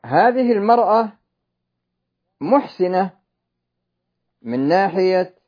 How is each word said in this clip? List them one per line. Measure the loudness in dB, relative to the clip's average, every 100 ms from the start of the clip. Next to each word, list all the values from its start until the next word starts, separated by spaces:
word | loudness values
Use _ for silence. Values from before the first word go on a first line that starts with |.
هذه | 0 2 2 2 0
المرأة | 0 2 2 2 0 -2 _ _ _ _ _ _ _ _ _ _ _ _ _
محسنة | 0 0 0 -4 -2 0 -4 _ _ _ _ _ _ _ _ _ _ _ _ _
من | -8 -4 0
ناحية | 0 0 0 0 0 -4 _